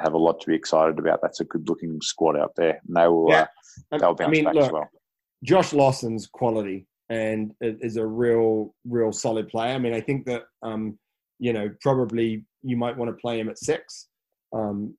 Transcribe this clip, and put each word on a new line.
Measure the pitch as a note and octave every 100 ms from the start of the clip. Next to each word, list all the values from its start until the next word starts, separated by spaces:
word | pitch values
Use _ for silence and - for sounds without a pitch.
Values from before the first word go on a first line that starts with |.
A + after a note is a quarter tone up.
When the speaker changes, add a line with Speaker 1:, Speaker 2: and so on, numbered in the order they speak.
Speaker 1:
have | D#2+
a | D#2+
lot | E2+ E2+
to | -
be | D#2+
excited | - D#2 D#2+ D2+
about. | D#2+ -
That's | - -
a | E2
good-looking | E2 D2+ E2 E2+ D#2
squad | - - E2 D2+
out | D2 -
there, | E2 D#2 -
and | F2
they | E2+
will, | E2 D#2+
Speaker 2:
Yeah. | D#2+ D#2 _ - - -
Speaker 1:
uh, | D3+
they'll | F3
Speaker 2:
I |
Speaker 1:
bounce | D#3+ D#3+
Speaker 2:
mean, | D#3
Speaker 1:
back | D#3 D#3+
Speaker 2:
look, | C3
Speaker 1:
as |
well. | D#2 D2+ _ _ _ _ _ B2+
Speaker 2:
Josh | F#3 -
Lawson's | D3 C3+ C3 A#2 A2+ -
quality | - B2 A2 G2+ F#2+ - _ -
and | A2+ A2 A2 G#2+ -
i-, | A#2 G#2+
is | A#2+ A2+
a | A2
real, | A2+ A#2+ A#2 A2+ A2 G#2 _
real | A#2+ A#2+ A2
solid | G#2 B2 A2 G2+
player. | A2+ A#2
I | C3
mean, | A#2+
I | A2+
think | A2 C3+ B2+
that, | A#2+ - _
um, | A2+ A2 G#2+ G#2+ _ _ _ _
you | A#2+
know, | A2+ G#2 -
probably | C#3+ C3 A#2 A#2 A2+ A2 - _
you | C3 A#2+
might | A#2+ B2+
wanna | A#2
play | A#2 A#2+ A#2
him | A2
at | -
six, | - D#3+ - - - _ _ _ _
um, | A2 G#2 G2+ G#2+